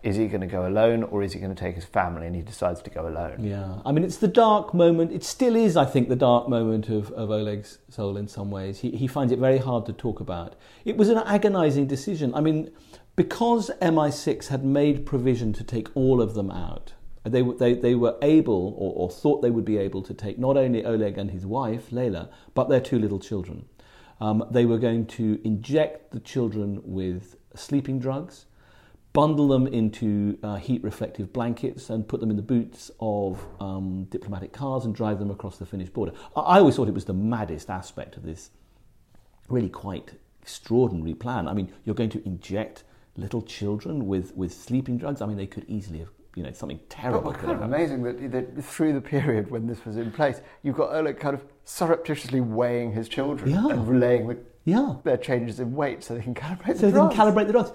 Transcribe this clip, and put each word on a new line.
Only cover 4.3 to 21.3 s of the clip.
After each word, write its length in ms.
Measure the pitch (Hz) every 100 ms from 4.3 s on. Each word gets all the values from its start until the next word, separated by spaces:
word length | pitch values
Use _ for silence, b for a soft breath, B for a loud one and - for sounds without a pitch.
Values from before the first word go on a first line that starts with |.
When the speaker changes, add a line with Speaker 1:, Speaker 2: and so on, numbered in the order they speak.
| 180 226 208 -
Speaker 2:
moment, 380 | 170 170 165 165
it 120 | 170
still 320 | - - 254 226
is, 220 | 220 165
I 80 | 135
think, 240 | 139 120
the 60 | 127
dark 340 | 131 120 127
moment 400 | 120 113 110 107
of, 220 | 107 98
of 180 | - 107
Oleg's 480 | 107 107 104 107 - _
soul 280 | - 101 101
in 100 | 104
some 220 | - 101
ways. 300 | 98 95 101
He, 100 | 123
he 160 | 110 131
finds 260 | 143 127
it 60 | 123
very 220 | 131 135
hard 260 | 127 120 104
to 80 |
talk 260 | 101 120 104
about. 360 | - 87 85 - B B
It 140 | 165 214
was 120 | 208
an 100 | 226
agonizing 640 | 220 202 208 196 156 139 135
decision. 480 | 139 170 165 139
I 80 | 139
mean, 300 | 156 156 156 B B B B -
because 560 | 185 - 233 233 202 -
M 160 | 175 160
I 120 | 147
six 360 | 139 - - -
had 160 | 135
made 420 | 135 139 147 143 -
provision 460 | 135 123 120 113
to 100 | 107
take 260 | 113 117 110 -
all 260 | 131 127
of 120 | 107
them 180 | 104 98
out, 420 | 90 85 - - - - -
they, 160 | - 123
w-, 180 | 123 123
they, 160 | 120
they 220 | 120 123 123
were 200 | 117 -
able, 520 | 143 156 123 101 92 -
or, 160 | 95 -
or 140 | 90
thought 320 | - 147 147
they 80 | 120
would 140 | 117 107
be 120 | 107
able 240 | 98 95
to 100 | -
take 260 | - 104 107
not 160 | 127 139
only 300 | 131 117 117
Oleg 320 | 113 104 98
and 140 | 101